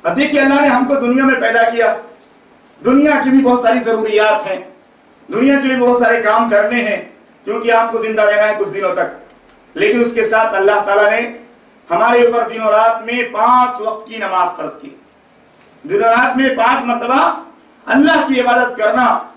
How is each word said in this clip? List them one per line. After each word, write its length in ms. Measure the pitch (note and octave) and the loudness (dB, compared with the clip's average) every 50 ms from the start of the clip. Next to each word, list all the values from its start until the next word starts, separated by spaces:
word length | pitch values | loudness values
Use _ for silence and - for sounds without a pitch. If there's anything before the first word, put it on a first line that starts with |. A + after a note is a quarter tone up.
| - | -4
اب 140 | - - | -2 -2
دیکھیے، 240 | B3+ D4 D4+ D4 C#4+ | 0 -2 0 2 2
اللہ 200 | C#4 C#4 C#4 C#4+ | 2 2 2 2
نے 60 | D4 | 2
ہم 180 | C#4 B3 B3 - | 2 2 0 0
کو 100 | - C#4 | 0 0
دنیا 300 | C#4 A#3+ A#3+ B3 C4+ C4+ | 0 0 0 0 2 2
میں 140 | C4+ B3+ B3 | 2 0 0
پیدا 300 | A3+ A3+ A3+ A#3 A3+ A#3 | -2 0 2 2 2 2
کیا، 260 | A#3 A#3 A3+ - - - - - - - _ _ _ _ _ _ _ _ _ _ _ _ - | 2 0 0 0 -2 -4 -10 -18 -20 -20 _ _ _ _ _ _ _ _ _ _ _ _ 0
دنیا 360 | A#3+ C4 C#4+ D4 D4+ D4 B3+ - | 2 2 4 4 2 2 0 0
کی 60 | C4 | 2
بھی 120 | B3+ C4+ | 2 4
بہت 180 | B3+ B3 B3 A#3+ | 4 4 2 2
ساری 200 | A#3+ A3+ A#3+ B3 | 2 0 0 0
ضروریات 680 | - A3+ A3+ G#3+ A3 G#3+ G#3 G#3 G#3+ G#3+ G#3 G#3+ - | 0 -2 -2 -2 -2 0 0 2 2 2 0 0 -2
ہیں، 120 | G3 F#3+ F#3 - - - _ _ _ _ _ _ _ _ _ _ - - | -6 -8 -8 -8 -16 -20 _ _ _ _ _ _ _ _ _ _ -8 -2
دنیا 220 | A3 B3+ C#4 C#4 C#4 | 0 2 2 2 2
کے 60 | C4+ | 0
بھی 80 | C4 C4 | -2 -2
بہت 220 | B3+ A#3+ A#3+ A#3+ | 0 2 2 2
سارے 240 | A#3+ A#3+ A3+ A#3 A#3 | 2 2 0 0 0
کام 280 | A3 G#3+ A3 A#3 A#3 A#3 | 0 0 0 0 0 2
کرنے 320 | G#3 G3+ G#3 - A#3+ A#3 | 2 0 0 0 -2 -2
ہیں، 200 | G#3 G#3 - - - - - - - _ _ _ _ | -2 -4 -6 -6 -8 -16 -20 -20 -20 _ _ _ _
کیونکہ 260 | F#3+ A3 A#3 A3+ A#3 | -8 -8 -4 -2 0
آپ 200 | A#3 A3+ A3+ A3+ | 2 2 0 0
کو 60 | A3+ | -4
زندہ 240 | A3 A3 A3 A3 G#3+ | -4 -4 -4 -2 0
رہنا 260 | G#3+ G3+ G3+ G#3 G#3+ | 2 2 2 2 0
ہے 60 | G#3+ G#3 | 0 0
کچھ 120 | - G3+ - | -4 -6 -6
دنوں 260 | - G3 G3 F3+ - | -6 -6 -4 -4 -2
تک، 340 | F#3 E3+ - - - - - - _ _ _ _ _ _ _ _ | -4 -6 -6 -8 -16 -20 -20 -20 _ _ _ _ _ _ _ _
لیکن 280 | D#3+ G3+ G#3+ A3+ A#3+ | -2 0 0 2 0
اس 120 | A#3 A#3 - | 0 -2 -2
کے 100 | A3+ G#3+ | -4 -2
ساتھ 320 | - A3 A3 A3 - G#3 | 0 0 0 0 0 -2
اللہ 240 | F#3+ G3 G#3 G#3 G#3 G3+ | 0 0 2 0 0 0
تعالیٰ 260 | G3+ G3+ G#3 G#3 G#3 | 0 0 2 2 2
نے 220 | A3+ A#3+ A#3+ A#3 - - - - - _ _ _ _ _ _ - | 0 -2 -4 -8 -10 -16 -20 -20 -20 _ _ _ _ _ _ -6
ہمارے 340 | E3+ F3+ A3 A#3+ A#3+ A#3+ A#3+ | -2 0 0 2 4 4 2
اوپر 240 | - A#3 A#3 A3+ A3 | 2 2 0 -4 -4
دن 120 | A#3 A3+ | -6 -4
و 100 | A3 G#3+ | -2 0
رات 340 | G#3 G#3+ A3 - - - A3 | 2 2 2 2 0 -2 -6
میں 180 | A#3 B3 B3 A#3 - | -6 -6 -6 -6 -6
پانچ 500 | - - A#3 A#3+ B3 B3 B3 B3 B3 G#3+ | -4 0 2 4 4 4 2 0 -2 -6
وقت 260 | G#3+ A3 - - - | -6 -6 -8 -8 -12
کی 100 | - A3 | -14 -12
نماز 300 | A3 G3+ F#3+ F#3 F#3 D3+ D3+ - | -10 -8 -4 -2 -2 -2 -2 -4
فرض 240 | D#3+ D#3 - - - | -8 -12 -12 -12 -16
کی، 80 | C3 - - - _ _ _ _ _ _ _ _ _ _ _ _ _ _ _ _ - | -20 -20 -20 -20 _ _ _ _ _ _ _ _ _ _ _ _ _ _ _ _ -8
دن 120 | D3 F#3+ | -4 -2
و 120 | A3+ A#3 | 0 2
رات 300 | A3+ A3+ A#3+ B3+ B3+ B3 | 2 2 2 2 0 0
میں 120 | B3+ C4+ B3+ A#3+ | 0 0 0 0
پانچ 280 | A#3 A3+ A#3+ B3+ - A#3+ | 0 0 0 0 0 -2
مرتبہ 600 | A#3+ A#3+ A#3 A#3 A#3+ C4 D4 - - - - - - - - _ _ _ _ _ | -4 -4 -4 -2 -2 0 0 0 0 -2 -6 -12 -20 -20 -20 _ _ _ _ _
اللہ 420 | - A3 C4 D4+ E4 D#3+ D#4+ - | -2 2 2 4 4 4 2 0
کی 140 | - C4+ B3 | 0 0 0
عبادت 360 | B3 B3 A#3+ - - - - | 0 2 2 0 0 -2 -4
کرنا۔ 420 | - D#3+ - - B3+ B3 G#3+ - - - - - | -2 -2 0 0 2 0 0 0 -2 -6 -12 -20